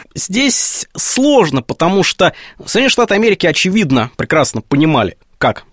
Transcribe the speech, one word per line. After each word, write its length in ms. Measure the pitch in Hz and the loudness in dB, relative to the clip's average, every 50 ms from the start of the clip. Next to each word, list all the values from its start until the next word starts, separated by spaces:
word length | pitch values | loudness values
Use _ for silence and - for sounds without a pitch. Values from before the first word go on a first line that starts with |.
| - _ - | -20 _ -10
Здесь 720 | 151 - - 185 240 277 269 - - - - - - - _ - | -10 -8 -4 -2 0 0 0 0 0 -2 -4 -4 -6 -8 _ -8
сложно, 680 | - - - - 247 262 302 285 254 190 151 139 131 | -8 -6 -2 0 0 2 4 4 4 4 2 0 -4
потому 420 | - - 131 - 165 175 190 196 170 | -4 -4 -4 -2 0 0 2 2 0
что 300 | - - - 185 165 - - - - - - - | 0 0 0 0 0 0 -4 -20 -20 -20 -18 -10
Соединенные 240 | - - 214 269 254 | -4 -2 0 0 0
Штаты 260 | - - 226 - 202 | 2 0 0 0 0
Америки, 300 | 202 226 226 196 - - | 0 2 0 0 0 0
очевидно, 680 | 165 151 - 170 185 190 220 202 135 131 123 110 120 _ | -2 0 0 0 0 0 0 0 2 2 0 0 -2 _
прекрасно 460 | - - - 156 160 135 - - 113 | -8 -4 -2 0 0 0 0 -4 -8
понимали, 560 | - - 143 139 156 160 156 123 107 90 - _ _ _ _ | -6 -2 0 2 2 2 2 2 0 -2 -4 _ _ _ _
как 280 | - - 120 - - - _ | -2 -2 -2 -2 -4 -10 _